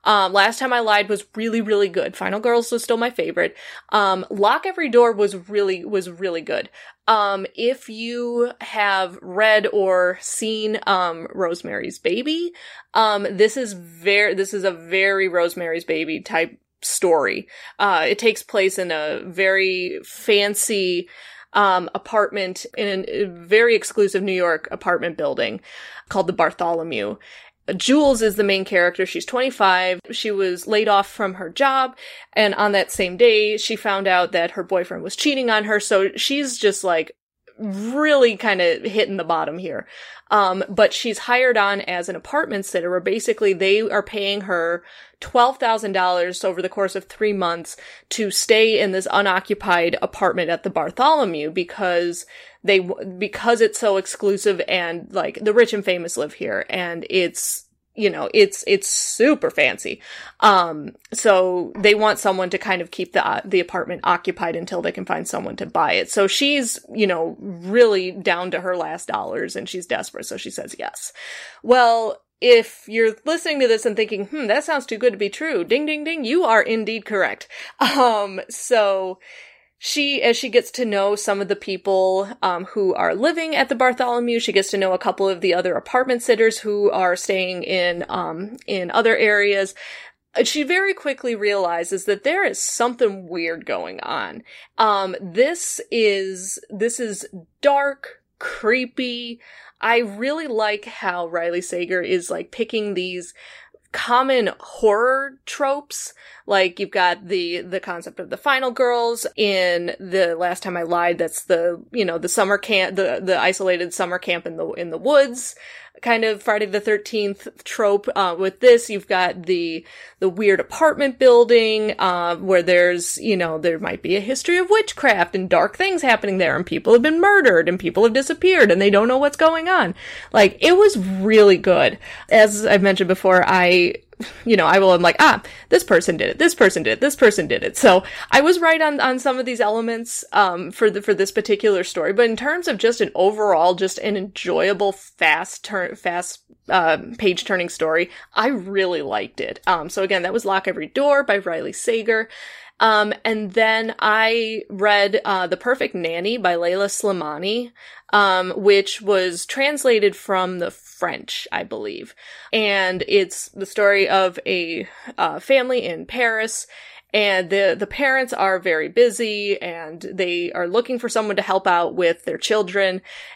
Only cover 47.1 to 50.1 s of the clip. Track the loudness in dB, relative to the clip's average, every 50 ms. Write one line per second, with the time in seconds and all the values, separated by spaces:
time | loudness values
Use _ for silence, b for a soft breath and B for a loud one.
47.1 | -8 -4 -2 -2 0 0 -2 -2 -2 -4 -8 -14 -18 B B B B B B _
48.1 | -6 -4 -4 -2 -2 -4 2 2 4 4 6 4 4 2 0 0 -2 -4 -4 0
49.1 | 0 0 2 2 0 -2 -2 -4 -6 -4 0 0 2 2 2 0 0 -2 -4 -6